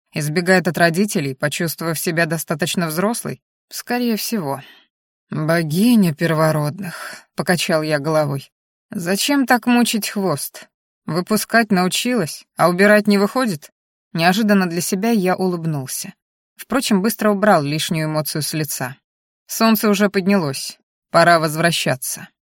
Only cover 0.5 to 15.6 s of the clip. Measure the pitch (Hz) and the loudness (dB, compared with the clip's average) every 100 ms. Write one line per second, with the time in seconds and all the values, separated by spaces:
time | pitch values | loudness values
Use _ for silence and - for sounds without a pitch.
0.5 | 185 170 160 170 165 208 190 139 131 - | 2 2 2 2 2 0 -2 -4 -4 -4
1.5 | - 170 - 165 156 - 165 170 165 - | -2 -4 -4 -6 -4 -2 -2 0 -2 -4
2.5 | 156 160 - 165 156 196 240 151 135 _ | -4 -2 0 0 0 -2 -2 -6 -10 _
3.5 | _ _ - - 240 240 208 - 226 147 | _ _ -14 -6 -2 0 -2 -2 -4 -4
4.5 | 135 - - _ _ _ _ _ 151 156 | -6 -10 -20 _ _ _ _ _ -4 0
5.5 | 165 160 160 233 233 180 143 170 156 156 | 0 0 2 4 4 4 2 0 2 2
6.5 | 156 147 180 185 - - - - - 160 | 2 -2 -6 -10 -12 -14 -16 -12 -6 -2
7.5 | 175 - 160 156 151 143 156 147 139 - | 0 0 0 0 -2 0 0 0 -2 -8
8.5 | _ _ _ _ 214 170 196 - 285 254 | _ _ _ _ -8 -2 -2 0 0 2
9.5 | 247 247 240 233 226 - 208 190 147 - | 2 2 2 2 -2 -4 -2 -2 -2 -6
10.5 | - - _ _ _ - 160 180 214 - | -14 -20 _ _ _ -6 -4 -2 -2 0
11.5 | 226 226 185 180 - 240 247 160 - - | 0 2 2 2 0 -2 -2 -2 -6 -10
12.5 | - 160 175 202 214 208 202 202 262 254 | 0 2 4 6 6 4 2 2 0 -2
13.5 | 156 - _ _ _ _ 170 170 185 214 | -4 -10 _ _ _ _ 0 2 2 2
14.5 | 202 180 170 - 190 226 233 180 180 185 | 2 2 -2 -4 -2 0 2 2 0 -2
15.5 | 175 | -2